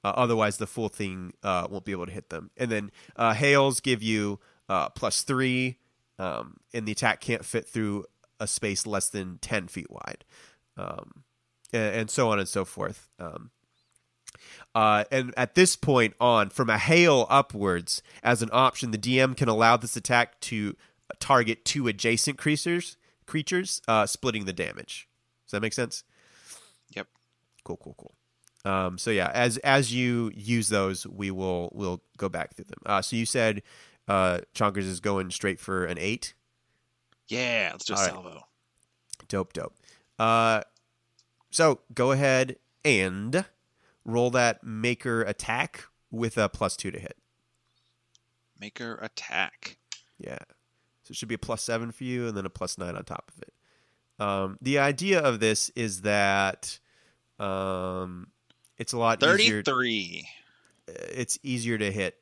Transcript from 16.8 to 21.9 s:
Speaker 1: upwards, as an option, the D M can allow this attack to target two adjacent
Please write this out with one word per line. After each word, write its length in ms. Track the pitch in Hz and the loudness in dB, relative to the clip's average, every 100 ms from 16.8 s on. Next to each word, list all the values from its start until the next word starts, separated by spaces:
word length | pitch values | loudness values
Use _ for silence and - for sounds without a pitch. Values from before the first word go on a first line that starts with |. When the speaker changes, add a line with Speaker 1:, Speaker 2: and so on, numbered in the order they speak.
| - 165 175 135 110 | 4 6 8 6 6
Speaker 1:
upwards, 720 | 139 139 107 98 87 85 - _ - | 4 4 -2 0 0 -2 -6 _ -4
as 200 | 113 120 | 0 2
an 80 | 113 | 2
option, 380 | 113 131 - 123 | 4 4 2 -6
the 80 | 107 | -4
D 200 | 113 127 | 0 4
M 140 | 131 | 4
can 140 | 127 123 | 2 2
allow 280 | 107 113 120 | 6 6 6
this 180 | 117 - | 2 -6
attack 420 | - 120 120 _ | 2 2 2 _
to 340 | - 113 101 - _ _ _ - | -8 -4 -4 -6 _ _ _ -12
target 460 | - 131 113 113 | 2 4 4 -2
two 240 | - 147 | -2 -2
adjacent 480 | 120 | -2